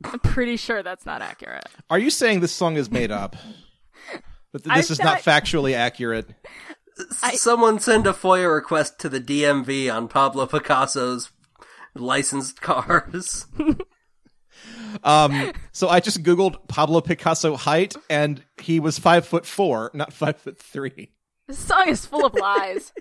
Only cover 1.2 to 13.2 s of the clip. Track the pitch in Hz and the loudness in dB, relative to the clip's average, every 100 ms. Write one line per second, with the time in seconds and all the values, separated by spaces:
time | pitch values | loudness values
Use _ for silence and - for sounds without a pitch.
1.2 | 98 - - 65 - - - 175 269 - | -12 -14 -16 -16 -16 -18 -2 0 2 0
2.2 | 233 190 170 - 170 156 113 123 110 101 | 2 2 0 -2 -2 -2 -2 -2 -2 -4
3.2 | 101 - - - - _ _ _ - - | -6 -10 -20 -20 -20 _ _ _ -18 -16
4.2 | - - _ 147 160 160 165 151 160 143 | -16 -20 _ -12 0 0 2 0 0 2
5.2 | 170 151 - 160 139 120 120 - 117 113 | 4 2 2 -2 0 0 -2 -2 -4 -4
6.2 | - - - - - - _ - - - | -6 -18 -20 -20 -20 -20 _ -18 -12 -4
7.2 | 247 - 233 240 226 214 - 214 196 - | -2 0 2 4 4 4 4 4 4 0
8.2 | 185 185 180 151 - 156 147 - 151 131 | 4 4 4 0 0 0 -2 -4 -8 -6
9.2 | 120 143 147 139 127 135 131 113 117 139 | -2 2 2 2 0 -2 -2 -2 -2 2
10.2 | 135 135 127 151 - 131 135 139 127 123 | 2 2 -2 -2 0 0 2 -2 -4 -4
11.2 | - _ _ _ - - - - 123 135 | -10 _ _ _ -20 -20 -20 -10 -2 -2
12.2 | 139 139 131 - - 127 - 170 - 185 | -2 -4 -8 -10 -4 -2 2 0 0 -10